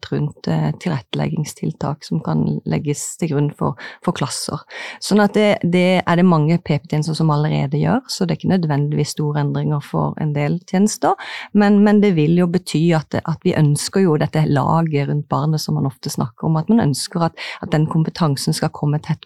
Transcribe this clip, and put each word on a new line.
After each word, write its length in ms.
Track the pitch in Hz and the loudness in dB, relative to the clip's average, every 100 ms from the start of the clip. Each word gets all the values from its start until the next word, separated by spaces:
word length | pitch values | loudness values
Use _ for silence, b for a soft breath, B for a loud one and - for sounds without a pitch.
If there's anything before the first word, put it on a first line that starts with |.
| - | -6
rundt, 380 | 143 147 - - | -4 -4 -4 -4
eh, 240 | 160 156 - | 0 -2 -2
tilretteleggingstiltak 1300 | 180 143 - 147 147 160 147 - 156 - 143 151 - | -4 -6 -6 -4 -2 -2 -6 -6 -6 -4 -6 -6 -4
som 180 | 165 | -4
kan 380 | - 156 151 151 | 0 0 0 -2
legges 540 | 160 160 147 143 - - | -2 -2 -2 -6 -8 -6
til 180 | 160 143 | -2 0
grunn 160 | 147 | -2
for, 240 | - 143 - B B | -2 -4 -4 B B
for 120 | - | -4
klasser. 500 | - 135 - - 156 - B B B | -2 -6 -6 -8 -10 -12 B B B
Sånn 160 | - 202 | 0 2
at 140 | 202 | 4
det, 240 | 208 208 - 175 | 4 2 2 2
det 380 | 180 180 180 - | 2 4 2 2
er 100 | 170 | 4
det 80 | |
mange 360 | 185 160 151 170 | 4 4 2 0
P 160 | - 147 | 0 -4
P-tjenester 380 | - 151 156 156 | 0 -2 -2 0
som 140 | 160 | 0
allerede 400 | 147 151 151 143 147 | 2 0 0 -2 0
gjør, 220 | 151 233 - | 0 0 -2
så 220 | - 175 | -4 -2
det 80 | 156 | -2
er 20 | |
ikke 140 | 160 | 0
nødvendigvis 640 | 185 160 143 147 151 147 - | 0 2 0 0 -2 -2 -2
store 240 | 151 147 | -2 -2
endringer 400 | 143 143 151 147 | -2 -2 -2 -4
for 320 | - 156 147 - | -2 -2 -2 -2
en 100 | 156 | -4
del 280 | 147 147 170 - | -2 -2 -4 -2
tjenester, 460 | 185 214 - 302 392 B B B 208 | 0 0 2 -2 -2 B B B 2
men, 260 | 208 208 | 4 6
men 180 | 208 208 | 6 6
det 120 | 202 | 4
vil 240 | 165 151 175 | 4 4 4
jo 80 | 175 | 2
bety 480 | 175 - 151 170 | 0 -2 2 2
at, 240 | 160 147 - | 2 0 -6
at 220 | - 151 | -4 -2
vi 120 | 185 156 | -2 2
ønsker 480 | 147 151 - 196 185 | 2 2 0 2 2
jo 80 | 151 | 2
dette 220 | 147 156 151 | 0 0 2
laget 640 | 143 147 160 165 143 139 | 2 2 2 2 0 0
rundt 160 | 147 151 | -2 -2
barnet 340 | 135 151 156 | -2 0 -2
som 140 | - | -2
man 160 | 151 139 | -2 -2
ofte 240 | - - | -4 -8
snakker 320 | - 143 - 160 | -6 -6 -4 -2
om, 140 | 160 | 0
at 80 | 160 | 2
man 140 | 226 | 2
ønsker 420 | 151 131 - 175 165 | 2 -2 -6 -4 -4
at, 20 | - B B | -4 B B
at 80 | 185 | -2
den 140 | 156 156 | 0 2
kompetansen 640 | 165 160 - 156 139 - | 0 0 0 -2 0 -2
skal 160 | 156 156 | -2 -4
komme 320 | - 147 151 | -2 -2 -2
tett 240 | - 156 | -4 -8